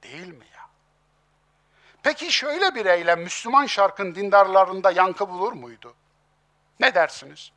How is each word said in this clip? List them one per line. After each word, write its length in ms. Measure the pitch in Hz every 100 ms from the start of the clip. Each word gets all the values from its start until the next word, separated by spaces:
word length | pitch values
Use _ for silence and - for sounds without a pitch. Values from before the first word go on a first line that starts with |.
Değil 260 | - 139 185
mi 160 | 151 _
ya? 120 | _ - _ _ _ _ _ _ _ _ _ _ _ _ _
Peki 300 | - 302 339
şöyle 420 | - 269 302 381
bir 120 | 262 202
eylem 340 | 175 170 170
Müslüman 460 | 175 - 233 269 277
şarkın 480 | - 202 196 196
dindarlarında 760 | 170 202 202 190 190 185 190 190
yankı 380 | 180 185 175 196
bulur 240 | 180 196
muydu? 420 | 226 120 117 120 120 _ _ _ _ _ _ _ _
Ne 140 | 247
dersiniz? 580 | 190 156 - 135 151 -